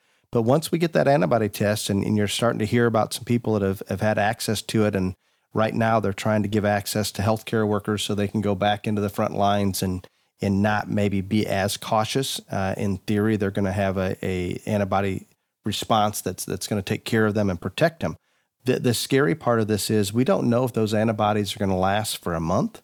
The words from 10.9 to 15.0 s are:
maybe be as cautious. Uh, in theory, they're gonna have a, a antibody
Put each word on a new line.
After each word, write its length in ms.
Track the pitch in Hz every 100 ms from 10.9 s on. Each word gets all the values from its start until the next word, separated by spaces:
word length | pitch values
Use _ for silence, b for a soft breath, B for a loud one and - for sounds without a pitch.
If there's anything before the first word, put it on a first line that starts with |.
maybe 300 | 104 104 98
be 240 | 95 107 -
as 320 | 98 98 -
cautious. 640 | - 113 113 135 135 - -
Uh, 240 | 101 95 -
in 220 | 101 92
theory, 380 | - 104 107 107
they're 160 | 98
gonna 200 | 98 98
have 240 | 98 98 95
a, 200 | 92 -
a 380 | - 92 90 92 -
antibody 600 | 107 98 98